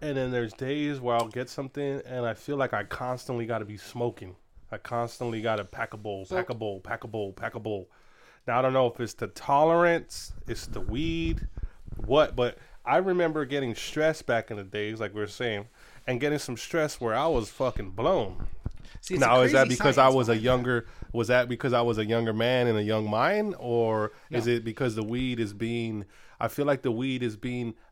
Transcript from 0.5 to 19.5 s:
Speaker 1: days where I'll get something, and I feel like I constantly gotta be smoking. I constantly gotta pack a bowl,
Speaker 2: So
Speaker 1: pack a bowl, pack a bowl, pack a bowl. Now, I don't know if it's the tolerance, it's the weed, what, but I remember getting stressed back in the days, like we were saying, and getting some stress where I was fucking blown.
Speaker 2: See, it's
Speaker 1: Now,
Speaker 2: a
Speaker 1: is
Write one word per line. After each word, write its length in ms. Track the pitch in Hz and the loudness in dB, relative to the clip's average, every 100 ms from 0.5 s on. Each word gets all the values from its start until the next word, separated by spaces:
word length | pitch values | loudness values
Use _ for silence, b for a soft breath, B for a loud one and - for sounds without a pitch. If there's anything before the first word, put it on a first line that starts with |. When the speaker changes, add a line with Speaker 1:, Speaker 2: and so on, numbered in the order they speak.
Speaker 1:
days 460 | - 131 147 147 139 | -4 -4 -2 -2 -2
where 160 | 123 117 | 0 2
I'll 120 | 113 | 2
get 220 | 123 127 | -4 -8
something, 520 | - 131 - 143 139 - | -8 -8 -6 -4 -4 -6
and 200 | 127 120 | -4 -4
I 80 | 107 | -4
feel 200 | - 143 | -4 -2
like 160 | 131 | 0
I 100 | 110 | -2
constantly 600 | 101 - 127 123 - 120 113 | -4 -6 -6 -6 -6 -6 -4
gotta 200 | 113 104 | -4 -6
be 120 | 104 | -12
smoking. 580 | - 123 120 117 92 90 _ - - | -10 -4 -4 -4 -12 -18 _ -20 -12
I 60 | 107 | -12
constantly 640 | - 120 120 - 120 113 | -6 -4 -4 -4 -6 -2
gotta 240 | 113 107 98 | 0 0 -2
pack 280 | - 113 | -6 -8
a 40 | 110 | -8
bowl, 280 | 104 98 95 | -8 -8 -6
Speaker 2:
So 100 | 185 | -4
Speaker 1:
pack 140 | - | -4
a 40 | 113 | -4
bowl, 240 | 107 98 | -4 -6
pack 240 | - 117 | -6 -8
a 40 | 117 | -6
bowl, 260 | 110 101 | -6 -6
pack 220 | 95 113 117 | -6 -8 -6
a 40 | |
bowl. 300 | 107 101 92 b b b b b - | -6 -6 -8 b b b b b -2
Now, 120 | 120 | 2
I 20 | |
don't 120 | 131 | 4
know 140 | 131 123 | 4 2
if 120 | - | 2
it's 140 | 117 | -6
the 140 | - 107 | -6 -8
tolerance, 1040 | - - 143 160 170 170 170 175 - - - - | -6 2 6 6 6 4 2 -2 -14 -12 -10 -8
it's 200 | 113 - | -8 -6
the 120 | - | -4
weed, 680 | - 120 165 165 165 - - - B B - - | -2 0 -2 0 0 -2 -4 -6 B B -12 -6
what, 380 | 107 139 147 123 | 2 4 4 2
but 220 | 123 - b b 120 | -2 -2 b b 2
I 120 | 151 | 2
remember 480 | 190 180 170 156 135 | 4 2 2 0 -2
getting 300 | 143 127 110 | -2 -2 -4
stressed 500 | - 156 156 151 - | -4 0 2 2 0
back 240 | 117 - | -2 -2
in 60 | 104 | -8
the 60 | |
days, 360 | 95 104 104 110 | -8 -4 -4 -4
like 140 | 107 | -6
we 80 | 104 | -4
were 60 | 104 | -6
saying, 400 | - 123 104 104 - B B - | -4 -2 -2 -6 -14 B B -4
and 120 | 123 | 0
getting 200 | 147 147 | 0 0
some 180 | - 117 | -4 -8
stress 420 | - 170 151 - | -4 -2 -2 -2
where 120 | 117 110 | -2 0
I 120 | 160 | 2
was 220 | 139 104 | 0 -2
fucking 420 | - 131 - 98 | -2 -2 -2 -6
blown. 560 | 95 139 185 101 - - - - - B B | -2 0 2 0 -2 -4 -4 -8 -10 B B
Speaker 2:
See, 140 | - 185 | -4 2
it's 60 | |
Speaker 1:
Now, 200 | 123 123 | 6 8
Speaker 2:
a 20 | |
Speaker 1:
is 80 | 127 | 8